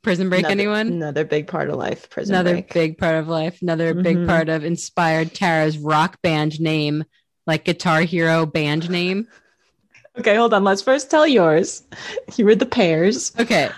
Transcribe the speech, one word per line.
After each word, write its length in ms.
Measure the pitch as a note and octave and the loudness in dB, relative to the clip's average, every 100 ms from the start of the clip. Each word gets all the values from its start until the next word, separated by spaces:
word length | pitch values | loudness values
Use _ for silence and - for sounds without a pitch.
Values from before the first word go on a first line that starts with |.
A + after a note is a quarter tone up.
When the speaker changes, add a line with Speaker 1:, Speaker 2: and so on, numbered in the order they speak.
Speaker 1:
Prison 260 | - F3+ F#3+ | -2 -2 0
Break, 120 | F3+ | 0
Speaker 2:
Another, 100 | - | 0
Speaker 1:
anyone? 360 | G3 G#3 G#3 A3 | 0 0 -2 -2
Speaker 2:
another 380 | F3 D3+ C#3+ | -4 -4 -4
big 220 | D#3 D3+ D3+ | -2 -4 -4
part 220 | E3 C#3+ | -6 -4
of 60 | |
life, 340 | D3+ - - - | -4 -6 -8 -10
Prison 240 | - G3+ | -10 -2
Speaker 1:
Another 180 | F#3 F3 | 0 2
Speaker 2:
Break. 200 | F3 F#3 | -2 -2
Speaker 1:
big 240 | F3 D#3+ D#3+ | -2 -2 -2
part 180 | F3 | -2
of 120 | D#3+ D#3 | -2 -2
life. 340 | E3 D#3+ - | -4 -4 -6
Another 320 | F3+ E3 E3 | -4 -2 -2
big 220 | E3+ F3+ E3+ | 0 0 0
Speaker 2:
Mm-hmm. 100 | E3+ | 2
Speaker 1:
part 200 | E3+ D#3+ | 0 0
of 160 | D#3+ | -2
inspired 720 | D3+ F3 - - E3 D#3+ D#3+ | -4 -6 -6 -2 0 0 -2
Tara's 440 | - F#3 D#3+ D#3 D3+ | -2 0 2 0 -2
rock 440 | D3 D#3 E3+ - | -2 0 0 -2
band 400 | F3 D#3 D3+ D3+ | -2 0 -2 -2
name, 420 | D#3+ D#3 D3 D3+ D#3 _ _ _ | -2 -2 -2 -4 -8 _ _ _
like, 200 | - D#3 | -4 -2
Guitar 360 | - E3+ F3+ D#3+ | -2 -2 0 0
Hero 440 | E3 F3 E3 E3 | 0 0 2 2
band 440 | D#3+ E3 D3 D#3 E3+ | 0 -2 -2 -2 -2
name. 380 | F3+ F3+ F#3+ A3+ _ _ _ _ _ _ _ _ B3 | -2 -2 -4 -6 _ _ _ _ _ _ _ _ -4
Speaker 2:
Okay, 180 | A3+ | 2
hold 180 | G#3 A#3 | 4 4
on. 100 | G#3+ | 4
Let's 180 | G3+ G3 | 2 2
first 300 | - C#4 C#4 | 2 0 2
tell 160 | D#4 D4+ | 4 6
yours. 560 | A#3+ E3 D#3 - - _ - - - - - | 6 4 4 0 -8 _ -18 -12 -12 -8 2
You 80 | |
were 100 | G#3 | 4
the 100 | A3 | 4
Pears. 680 | A#3+ B3 F3+ D#3+ F#3 A#3 - - | 2 2 2 4 2 0 -6 -4
Speaker 1:
Okay. 300 | A#3 G3 A#2+ | 0 2 0